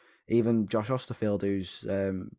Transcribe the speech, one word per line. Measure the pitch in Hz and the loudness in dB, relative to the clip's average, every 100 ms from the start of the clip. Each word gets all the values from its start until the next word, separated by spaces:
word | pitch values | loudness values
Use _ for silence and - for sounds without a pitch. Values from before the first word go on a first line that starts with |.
| _ _ - | _ _ 0
even | 117 113 113 101 | 2 4 2 2
Josh | 113 107 | 0 0
Osterfield, | 127 - 117 107 101 | -2 -4 -2 0 2
who's, | 101 98 90 - 101 | 2 0 -2 -8 -4
um, | 98 98 95 - | -2 0 -2 -6